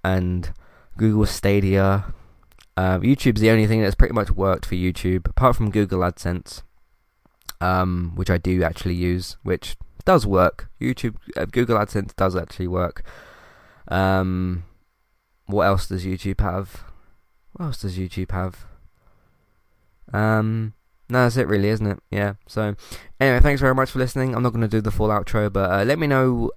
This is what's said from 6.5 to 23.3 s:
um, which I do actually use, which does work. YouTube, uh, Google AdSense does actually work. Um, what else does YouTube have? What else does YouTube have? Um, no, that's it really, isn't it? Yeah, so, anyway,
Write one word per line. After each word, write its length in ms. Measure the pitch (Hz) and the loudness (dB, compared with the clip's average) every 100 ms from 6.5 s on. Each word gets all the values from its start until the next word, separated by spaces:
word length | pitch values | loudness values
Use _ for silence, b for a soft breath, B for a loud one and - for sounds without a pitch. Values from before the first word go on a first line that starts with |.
| - - _ _ _ _ _ _ _ - - | -18 -20 _ _ _ _ _ _ _ -18 -6
um, 520 | 90 92 92 90 85 | -2 0 0 -2 -4
which 160 | 85 92 | -4 -2
I 80 | 87 | 0
do 240 | 92 92 | 0 0
actually 320 | 82 - 95 | 0 -2 -4
use, 420 | 87 90 90 - - | -2 -2 -4 -6 -10
which 340 | 95 90 - - - - | -6 -6 -6 -12 -12 -4
does 220 | - 175 101 | 4 4 4
work. 440 | 95 90 - - - | 4 4 2 -12 -6
YouTube, 360 | 127 123 120 - - - | -6 -4 -6 -8 -10 -8
uh, 100 | - | -4
Google 320 | 120 117 107 | 0 2 0
AdSense 360 | 104 107 95 | 0 -4 -6
does 220 | - 95 90 | -2 -2 -2
actually 320 | 82 - 90 | -6 -8 -4
work. 360 | 90 87 - - B B B B B B B B | -2 -2 -6 -12 B B B B B B B B
Um, 760 | 92 95 95 92 92 92 90 87 _ _ _ _ _ _ _ - | 0 2 0 0 -2 -4 -6 -10 _ _ _ _ _ _ _ -4
what 180 | 101 | 2
else 240 | 92 95 - | 2 2 0
does 160 | 95 | -4
YouTube 360 | 92 92 98 92 | -6 -6 -4 -2
have? 440 | 101 92 95 - - b b b _ _ _ | -2 -2 -8 -14 -18 b b b _ _ _
What 120 | - 160 | -10 -8
else 140 | - | -6
does 180 | 98 92 | -8 -6
YouTube 320 | 92 98 92 | -8 -6 -6
have? 360 | 92 92 - - - - _ _ _ _ _ _ _ _ _ _ _ - | -4 -6 -8 -20 -20 -20 _ _ _ _ _ _ _ _ _ _ _ -6
Um, 640 | 104 110 110 110 113 110 - _ _ - | -2 2 2 0 -2 -6 -10 _ _ -2
no, 140 | 123 | 2
that's 140 | 120 127 | 2 2
it 120 | 107 | 0
really, 200 | 101 101 | 2 2
isn't 180 | 110 107 | 0 -2
it? 120 | - - | -4 -6
Yeah, 240 | 101 101 101 - | -4 -4 -6 -10
so, 300 | 110 107 101 B B B - | -6 -6 -6 B B B 0
anyway, 220 | 135 | 4